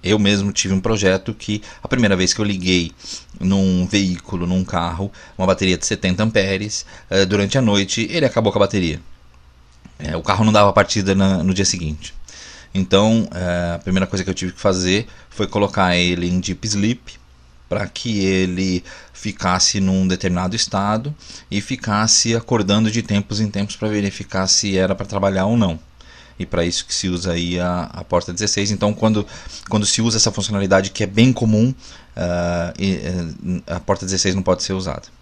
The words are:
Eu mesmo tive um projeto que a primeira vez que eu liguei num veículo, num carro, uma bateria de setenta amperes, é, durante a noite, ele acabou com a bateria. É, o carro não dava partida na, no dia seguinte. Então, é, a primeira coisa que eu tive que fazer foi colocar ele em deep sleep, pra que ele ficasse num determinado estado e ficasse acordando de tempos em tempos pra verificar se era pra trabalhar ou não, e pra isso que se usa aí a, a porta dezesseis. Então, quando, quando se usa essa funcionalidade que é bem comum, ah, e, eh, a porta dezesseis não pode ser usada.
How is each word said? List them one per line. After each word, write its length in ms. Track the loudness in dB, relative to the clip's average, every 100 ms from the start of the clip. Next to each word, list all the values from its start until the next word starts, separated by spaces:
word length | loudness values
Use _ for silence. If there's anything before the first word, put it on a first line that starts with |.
Eu 160 | 2 2
mesmo 320 | 4 2 0
tive 220 | -2 0
um 80 | 0
projeto 520 | 0 2 2 2 -2
que 300 | -10 -6 -6 -6 -14
a 60 | -4
primeira 300 | 2 4 4
vez 160 | 2
que 80 | 0
eu 40 | -2
liguei 460 | -2 2 2 0 -8 -16 -16 -16 -4
num 480 | 0 2 4 2 2
veículo, 580 | 0 0 -2 -6 -6 -2
num 200 | -2 -2
carro, 440 | -4 -4 -4 -8 -10 -20 -4
uma 100 | 0
bateria 300 | 2 2 0
de 80 | -2
setenta 360 | -2 -2 0
amperes, 640 | 0 0 0 -2 -4 -8 -10 -20 -2
é, 160 | 2 4
durante 320 | 2 2 2
a 40 |
noite, 440 | 4 2 0 -2 -2
ele 140 | 0 0
acabou 260 | 2 0
com 80 | 2
a 60 | 2
bateria. 340 | 2 -2 -4 -10 -20 -20 -20 -20 -20 -20 -20 -20 -14
É, 200 | -8 -6
o 40 |
carro 220 | -2 2
não 80 | 4
dava 220 | 6 6
partida 420 | 6 2 2 2 4
na, 260 | 4 2
no 120 | 0
dia 100 | 0
seguinte. 500 | 0 -2 -4 -6 -10 -14 -16 -18 -20 -20 -6
Então, 540 | -4 2 4 6 4 0
é, 420 | -4 -2 -2 -2 -4
a 40 |
primeira 280 | -2 0 0
coisa 160 | -2
que 60 | -4
eu 40 |
tive 200 | -4 -6
que 60 | -2
fazer 460 | 0 2 2 0 -2 -14 -20
foi 160 | -6 -4
colocar 480 | 0 0 2 2
ele 360 | 4 2 2 0
em 100 | 0
deep 260 | -2 -6 -4
sleep, 480 | 0 0 -2 -8 -20 -20 -20 -20 -20 -6
pra 180 | -6 -6
que 340 | -8 -4 -2
ele 640 | 2 2 0 0 -2 -2 -4 -20 -20
ficasse 680 | -10 -10 -4 0 2 0 0
num 260 | 2 2 2
determinado 480 | 0 0 -2 -2 -4
estado 580 | -2 -2 0 -2 -4 -10 -14 -20 -6
e 100 | -6
ficasse 760 | -4 -8 -2 0 2 2 2
acordando 560 | -2 0 0 2 2 2
de 120 | 0
tempos 380 | 0 -2 -2 -2
em 100 | -2
tempos 260 | -2 -6 -4
pra 120 | -2
verificar 580 | 0 -2 -4 -6 -4 0
se 300 | 0 2 2
era 180 | 2 0
pra 100 | -4
trabalhar 400 | 0 0 2 2
ou 120 | 2
não, 200 | 2 -2 -12 -20 -20 -20 -20 -12
e 40 | -4
pra 200 | 0 0
isso 200 | -2 -4
que 80 |
se 140 | -4 -2
usa 260 | -2 -2
aí 260 | -2 -2 -2
a, 240 | -2 -2
a 200 | -6 -10
porta 300 | -2 -2 -2
dezesseis. 380 | -4 -2 0 -2
Então, 220 | 0 0
quando, 320 | 2 2 2 -2 -10 -16 -16 -4
quando 160 | -2 0
se 160 | 0
usa 160 | 0 2
essa 140 | 0
funcionalidade 600 | 0 -4 -2 4 4 4
que 120 | -4
é 40 | -2
bem 240 | 4 4
comum, 420 | 4 2 4 2 0 -12 -20 -18 -8
ah, 580 | -4 -2 0 -2 -4 -2
e, 160 | -2
eh, 680 | -2 -2 -4 -6 -8 -6 -6 -6
a 120 | -8
porta 260 | -2 -4 -2
dezesseis 300 | -2 0 0
não 80 |
pode 200 | 0 0
ser 100 | 0
usada. 300 | -4 -4 -8 -12 -20